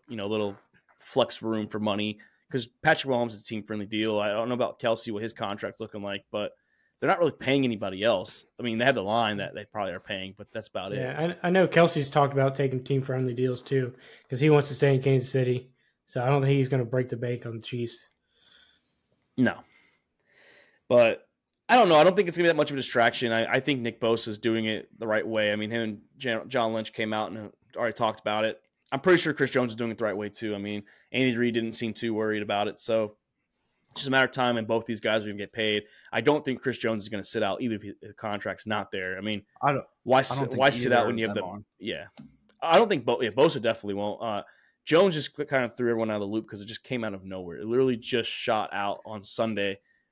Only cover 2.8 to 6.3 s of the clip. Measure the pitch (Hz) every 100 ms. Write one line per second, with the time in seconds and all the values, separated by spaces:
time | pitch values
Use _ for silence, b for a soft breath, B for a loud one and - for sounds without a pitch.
2.8 | 156 156 135 123 120 104 - 110 104 107
3.8 | 101 110 110 104 104 104 117 123 117 -
4.8 | 120 113 117 104 113 - 107 101 104 -
5.8 | 110 104 101 98 -